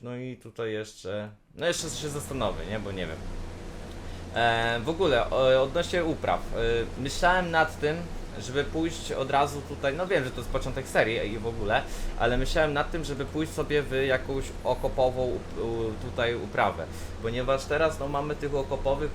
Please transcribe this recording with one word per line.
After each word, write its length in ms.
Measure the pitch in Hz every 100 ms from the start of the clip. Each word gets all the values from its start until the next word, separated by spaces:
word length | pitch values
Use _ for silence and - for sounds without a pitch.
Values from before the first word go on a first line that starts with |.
no 140 | 120 123
i 200 | 127 120
tutaj 360 | 120 - 113
jeszcze, 560 | 107 107 - 90 104 107 104 _
no 120 | - 165
jeszcze 240 | 165 160
się 180 | 127 147
zastanowię, 580 | 143 - 135 104 85 80
nie? 80 | 107
Bo 140 | 101
nie 140 | 95 85
wiem. 100 | 80 - - - - - - - - - - -
E, 460 | 113 117 117 117 117
w 40 | 117
ogóle, 420 | 165 180 120 113
o, 320 | 101 131 131
odnośnie 420 | 135 165 170 -
upraw, 360 | 165 147 - 87
e, 600 | - 95 113 117 101 -
myślałem 480 | 135 - 175 185 175
nad 300 | 160 156 -
tym, 160 | 147 170 170 - - -
żeby 240 | 113 135
pójść 480 | 139 160 165 - -
od 180 | - 135
razu 320 | 139 143 143 -
tutaj, 280 | 143 139 151
no 100 | 180
wiem, 180 | 180
że 60 | 127
to 60 | 127
jest 140 | 113
początek 380 | 135 131 135 131
serii 440 | 180 110 113 101
i 60 | 110
w 80 | 113
ogóle, 360 | 113 104 117 - - - -
ale 180 | 117 123
myślałem 360 | 131 170 156
nad 180 | 143 147
tym, 140 | 165
żeby 200 | 143 135
pójść 280 | 139 156 160
sobie 300 | - 135 147
w 100 | 127 131 135
jakąś 380 | 131 - 135 - -
okopową 640 | - 127 135 139 127 123 127
up-, 360 | - - -
u-, 300 | 113 117 113 104 123
tutaj 240 | 123 120
uprawę, 520 | 120 104 127 104 82 80 - - -
ponieważ 420 | 113 120 127 135
teraz, 340 | - 147 160 147
no, 100 | 139
mamy 280 | 143 147 143
tych 180 | 143
okopowych 560 | 143 135 135 135 139 151